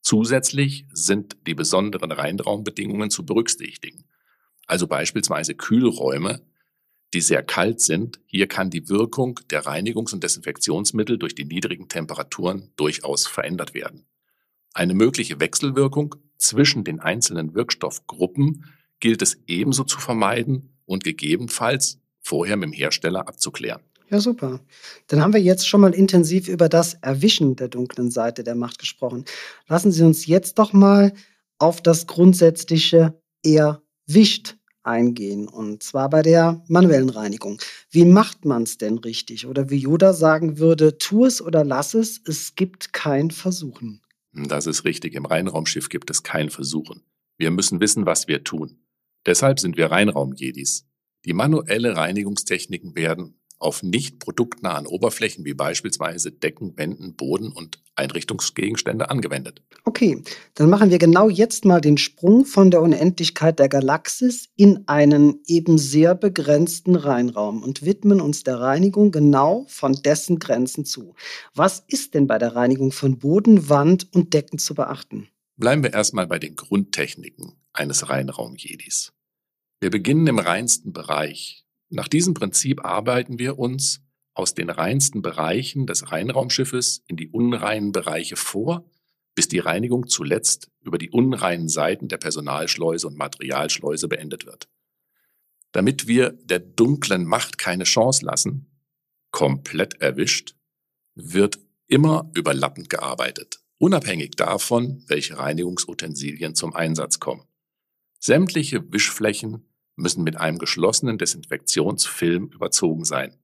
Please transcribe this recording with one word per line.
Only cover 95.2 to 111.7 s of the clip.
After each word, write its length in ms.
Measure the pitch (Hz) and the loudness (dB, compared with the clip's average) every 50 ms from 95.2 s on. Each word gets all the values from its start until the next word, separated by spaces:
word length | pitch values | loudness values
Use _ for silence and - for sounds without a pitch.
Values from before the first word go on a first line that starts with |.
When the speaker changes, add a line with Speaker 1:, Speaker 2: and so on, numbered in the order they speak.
| _ _ _ _ _ _ _ _ _ _ _ | _ _ _ _ _ _ _ _ _ _ _
Speaker 1:
Damit 340 | - 95 117 135 139 - 107 | 0 0 0 0 -2 -4 0
wir 240 | 117 123 127 123 | 2 2 2 0
der 280 | - _ _ _ 90 90 | -2 _ _ _ -4 -4
dunklen 640 | 87 - _ - 117 127 143 139 - 104 98 92 87 | -4 -8 _ 0 2 2 2 -2 -2 -4 -2 -2 -2
Macht 360 | 82 95 120 - - - - | -2 -2 -4 -4 -6 -10 -10
keine 240 | - 95 87 92 90 | -6 -6 -4 -2 -2
Chance 420 | - - 117 110 127 135 - - | -2 0 2 2 2 0 -2 -4
lassen, 400 | - - - - - 135 139 - _ _ _ _ _ _ _ _ _ _ _ _ _ | -4 -4 -4 -4 -4 -6 -8 -12 _ _ _ _ _ _ _ _ _ _ _ _ _
komplett 720 | - - 85 71 69 69 69 - - 78 95 - - _ | -4 -2 0 0 0 -2 -6 -10 -4 -4 -4 -4 -4 _
erwischt, 540 | - 71 65 67 78 - - - - - _ _ _ _ _ _ _ _ _ _ _ _ _ | -4 -4 -2 -2 -2 -2 -2 -4 -6 -12 _ _ _ _ _ _ _ _ _ _ _ _ _
wird 460 | - - - 85 95 101 101 - - _ _ _ _ _ | -20 -16 -4 0 0 0 0 0 -8 _ _ _ _ _
immer 460 | _ 131 139 151 156 156 160 160 - - | _ 2 4 4 4 2 0 -4 -6 -8
überlappend 560 | - - 76 - 67 69 69 - - - - | -4 -4 -2 -2 -2 -2 -4 -6 -8 -12 -8
gearbeitet, 680 | - - - 67 65 64 65 65 - - - _ - _ _ _ _ _ | -8 -8 -6 -8 -6 -6 -6 -6 -6 -10 -16 _ -18 _ _ _ _ _
unabhängig 540 | 151 180 196 160 139 - 95 82 71 - | 2 2 2 2 -2 -4 -6 -6 -6 -10
davon, 720 | - - - 85 92 101 - - 120 120 120 135 69 69 _ _ | -4 -4 -2 -2 -2 -4 -4 -2 -2 -2 -2 -4 -8 -12 _ _
welche 300 | 73 76 73 - 78 - | -4 -4 -4 -8 -8 -8
Reinigungsutensilien 1200 | 67 71 76 80 87 90 90 87 - - 85 - 85 82 78 69 69 71 73 78 85 80 80 | -6 -6 -4 -4 -4 -6 -6 -6 -8 -8 -10 -12 -12 -12 -12 -10 -12 -12 -10 -8 -10 -6 -6
zum 180 | - - 82 80 | -6 -6 -6 -6
Einsatz 460 | 82 82 80 80 78 69 - - - | -4 -4 -4 -2 -4 -4 -4 -6 -6
kommen. 240 | - 69 64 - _ _ _ _ _ _ _ _ _ _ _ _ _ _ _ _ | -4 -8 -10 -10 _ _ _ _ _ _ _ _ _ _ _ _ _ _ _ _
Sämtliche 720 | - - 117 151 190 180 - 165 147 - - 107 85 - | 0 2 2 2 2 0 -2 -4 -4 -4 -6 -8 -8 -4
Wischflächen 760 | - 104 - - - - 107 107 101 - - 110 110 113 _ _ _ _ _ _ _ - | -4 -2 -2 -2 -4 -2 -2 -2 -2 -4 -8 -10 -12 -12 _ _ _ _ _ _ _ -6
müssen 280 | 85 90 - - 85 | -4 -4 -4 -2 -4
mit 100 | 80 80 | -4 -4
einem 220 | - 85 80 80 87 | -4 -4 -4 -4 -4
geschlossenen 600 | - - - 85 85 98 113 - - 127 110 95 | -6 -6 -4 0 0 0 0 0 -2 -2 -4 -4
Desinfektionsfilm 1300 | 87 - - - - - - 73 _ - | -4 -6 -6 -8 -10 -10 -10 -8 _ -4